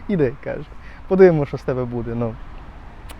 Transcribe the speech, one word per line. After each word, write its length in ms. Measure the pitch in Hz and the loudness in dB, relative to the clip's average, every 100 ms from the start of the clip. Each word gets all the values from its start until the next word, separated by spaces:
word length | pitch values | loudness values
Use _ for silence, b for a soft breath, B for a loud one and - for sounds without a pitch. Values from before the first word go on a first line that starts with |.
| - | -2
«Іди», 260 | 190 131 135 | 2 2 0
каже, 200 | - - 156 - B B - | -8 -8 -10 -14 B B 0
«подивимося, 400 | 190 185 160 143 | 8 8 8 0
що 100 | 135 | -4
з 40 | |
тебе 240 | - 127 123 | -4 -2 -2
буде». 260 | 120 117 117 | -4 -4 -2
Ну. 180 | 117 117 - - - - - - - - | -4 -4 -12 -14 -14 -16 -16 -16 -16 -6